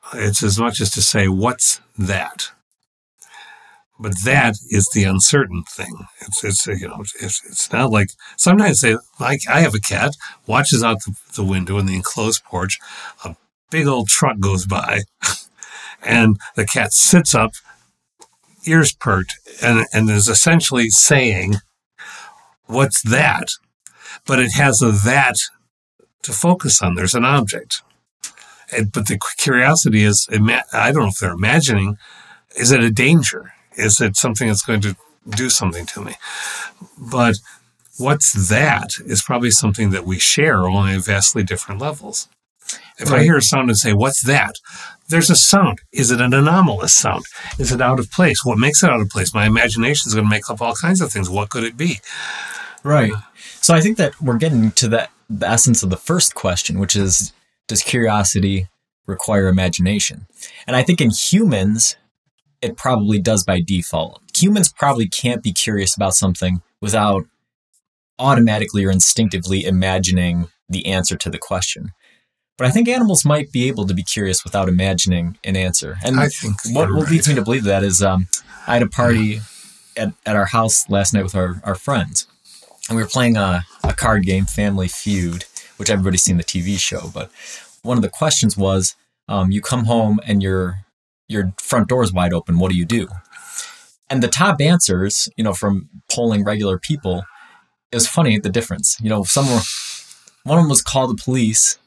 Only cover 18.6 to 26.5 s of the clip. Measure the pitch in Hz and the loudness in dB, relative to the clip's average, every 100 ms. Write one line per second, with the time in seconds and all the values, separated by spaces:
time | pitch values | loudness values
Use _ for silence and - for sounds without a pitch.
18.6 | - 160 151 - - 95 92 - - - | 2 4 4 0 0 0 -2 -10 -18 -4
19.6 | 120 117 110 110 110 104 101 110 - 165 | 2 2 2 2 2 4 4 4 4 4
20.6 | 160 131 113 110 - 143 127 95 92 104 | 2 0 2 4 4 4 4 0 0 -2
21.6 | _ _ _ _ - - - - _ _ | _ _ _ _ -20 -20 -20 -20 _ _
22.6 | _ 117 135 - 113 123 147 95 - - | _ 0 0 0 0 2 2 0 -4 -10
23.6 | _ _ - _ - - - 131 123 104 | _ _ -20 _ -20 -20 -2 0 2 4
24.6 | 143 117 123 104 101 135 131 113 - _ | 4 4 4 4 4 4 2 0 -6 _
25.6 | _ _ _ _ _ _ - 117 170 | _ _ _ _ _ _ -10 -2 0